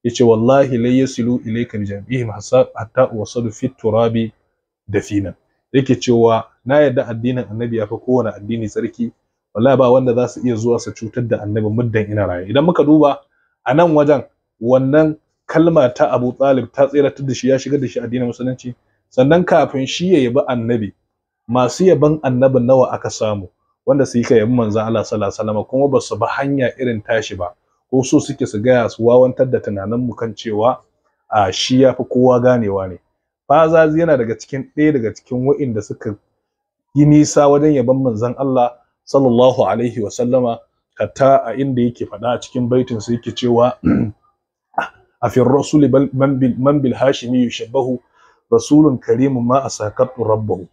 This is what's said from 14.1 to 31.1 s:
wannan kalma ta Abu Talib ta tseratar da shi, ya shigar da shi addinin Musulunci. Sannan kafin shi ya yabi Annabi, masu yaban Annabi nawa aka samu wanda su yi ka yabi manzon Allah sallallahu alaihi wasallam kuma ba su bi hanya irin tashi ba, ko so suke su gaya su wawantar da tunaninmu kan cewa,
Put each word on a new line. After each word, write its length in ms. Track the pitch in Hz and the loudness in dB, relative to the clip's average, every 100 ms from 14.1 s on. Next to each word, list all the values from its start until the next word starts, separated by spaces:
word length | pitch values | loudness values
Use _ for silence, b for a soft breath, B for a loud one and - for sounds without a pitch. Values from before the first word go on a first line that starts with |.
| 139 - _ _ _ | 0 -2 _ _ _
wannan 560 | 113 131 135 147 156 151 _ _ - | 0 2 4 2 2 -2 _ _ -4
kalma 420 | 160 170 160 139 | 0 2 4 2
ta 140 | - 151 | 0 0
Abu 220 | 127 123 | 0 -2
Talib 400 | 127 135 135 113 | -2 0 0 -2
ta 140 | - 135 | -2 0
tseratar 380 | 143 139 - 135 | 2 0 -2 -8
da 80 | |
shi, 140 | 120 127 | -4 0
ya 100 | 131 | -2
shigar 220 | 131 139 | -2 -4
da 60 | 123 | -4
shi 120 | 123 | -8
addinin 260 | 120 123 120 | -6 -4 -4
Musulunci. 460 | 117 123 127 123 117 _ _ _ | -4 -8 -8 -12 -16 _ _ _
Sannan 340 | - 135 170 | 0 2 2
kafin 420 | 175 170 135 135 135 | 4 2 2 -2 -6
shi 260 | - 180 | -4 0
ya 40 | 165 | 2
yabi 200 | 123 127 147 | 2 0 -2
Annabi, 440 | 123 113 120 101 _ _ _ _ _ - | -4 -2 -2 -4 _ _ _ _ _ -4
masu 360 | 123 123 - | 0 0 2
yaban 340 | 185 147 151 156 | 2 4 2 0
Annabi 380 | 139 123 131 127 | -2 2 2 2
nawa 280 | 120 131 123 | 2 2 2
aka 180 | 107 113 | -2 -8
samu 380 | - 110 104 92 _ _ _ - | -4 -4 -4 -10 _ _ _ -2
wanda 200 | 139 127 | 0 2
su 120 | 120 | 0
yi 60 | |
ka 100 | 117 117 | 2 2
yabi 160 | 107 | 2
manzon 320 | 123 110 107 110 | 0 0 -2 -2
Allah 160 | 113 | -4
sallallahu 280 | - 110 101 | -2 -4 -4
alaihi 160 | - 107 | -4 -6
wasallam 160 | 107 - | -4 -4
kuma 220 | 131 139 | -2 0
ba 120 | 127 | 0
su 160 | - 104 | -2 -4
bi 100 | 113 - | -4 -2
hanya 340 | 139 139 120 - | -4 -2 -2 -2
irin 240 | 127 110 | -6 -6
tashi 320 | - 113 104 | -4 -4 -4
ba, 200 | 92 87 _ _ _ _ | -8 -10 _ _ _ _
ko 120 | 131 | -2
so 160 | 127 147 | 2 0
suke 260 | - 139 120 | 0 -6 -6
su 140 | 104 | -2
gaya 260 | 117 127 113 | 0 2 0
su 140 | - 117 | 0 2
wawantar 440 | 123 127 127 131 | 4 4 2 -2
da 80 | 117 | -2
tunaninmu 540 | 107 98 98 120 127 | -4 -8 -6 -6 -6
kan 200 | 104 117 | -8 -12
cewa, 440 | 104 117 104 117 120 _ _ _ | -10 -6 -2 -2 -2 _ _ _